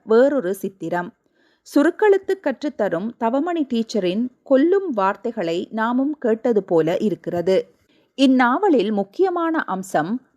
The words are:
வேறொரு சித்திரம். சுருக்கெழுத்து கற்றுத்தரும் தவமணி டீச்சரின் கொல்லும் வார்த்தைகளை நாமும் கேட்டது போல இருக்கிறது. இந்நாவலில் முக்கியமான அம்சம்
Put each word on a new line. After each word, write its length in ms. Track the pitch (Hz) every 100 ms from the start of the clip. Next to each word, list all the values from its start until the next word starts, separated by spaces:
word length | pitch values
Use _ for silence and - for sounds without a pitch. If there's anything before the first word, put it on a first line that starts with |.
வேறொரு 500 | - 226 269 285 180
சித்திரம். 560 | 196 196 - 165 175 175 - _ _ _ _ -
சுருக்கெழுத்து 680 | 294 302 - 427 392 392
கற்றுத்தரும் 720 | 381 294 254 302 - 202 170 214 -
தவமணி 460 | 226 269 339 339
டீச்சரின் 600 | 269 233 226 214 180 190 247 -
கொல்லும் 460 | - 262 330 392 381
வார்த்தைகளை 640 | 220 190 202 240 233 165 175 -
நாமும் 420 | 220 220 247 277 302
கேட்டது 440 | 226 226 254 208
போல 340 | - 170 156 180
இருக்கிறது. 580 | 214 165 - 170 170 185 - _ _ _ _ -
இந்நாவலில் 720 | 269 254 240 285 403 269 196
முக்கியமான 720 | 202 196 - 381 349 330 320 -
அம்சம் 460 | 190 185 175 156 247 -